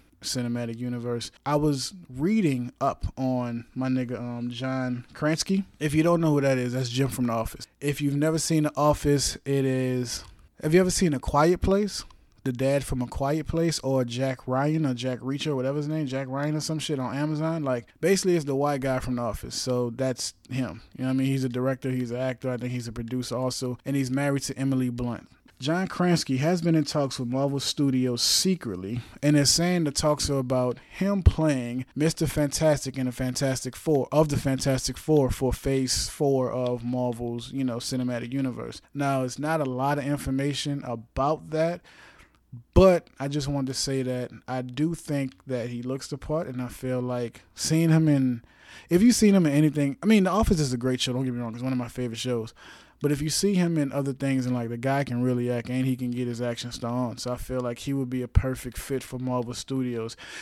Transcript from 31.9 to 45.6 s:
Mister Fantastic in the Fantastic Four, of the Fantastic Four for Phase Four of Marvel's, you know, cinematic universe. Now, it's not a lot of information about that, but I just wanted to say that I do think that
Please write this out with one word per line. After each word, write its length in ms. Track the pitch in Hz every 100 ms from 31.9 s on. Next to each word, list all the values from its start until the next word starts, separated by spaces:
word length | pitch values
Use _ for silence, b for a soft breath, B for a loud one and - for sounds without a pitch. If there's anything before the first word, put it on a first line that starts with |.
| 139
Mister 300 | 160 - 160
Fantastic 720 | 151 143 - 156 143 135 131
in 100 | 127
the 60 |
Fantastic 640 | 120 127 123 135 127 127 -
Four, 320 | 160 143 -
of 180 | 147 156
the 100 | -
Fantastic 580 | 139 131 139 131 - 127
Four 340 | - 151 127
for 220 | - 131
Phase 560 | - 139 135 127 - -
Four 420 | - 143 135 123
of 340 | 127 123 123
Marvel's, 680 | 120 127 123 117 120 120 117
you 120 | 135
know, 120 | 127 117
cinematic 560 | - 127 123 120 120
universe. 480 | 135 131 117 117 - -
Now, 300 | 143 139 135
it's 140 | 131 131
not 220 | 151 160
a 60 | 135
lot 320 | 127 139 147
of 80 | 135
information 760 | 147 135 135 143 135 147 143
about 640 | 127 117 - - 139 156 160
that, 320 | 156 165 175 B B B B B B _ 120 -
but 360 | - 190 175 - -
I 80 | 139
just 180 | 147 139
wanted 200 | 139 131
to 80 |
say 280 | 127 139 135
that 280 | 127 127 123 117 -
I 160 | 127
do 320 | 127 123 160
think 400 | 165 - 143 131 - 131
that 220 | 127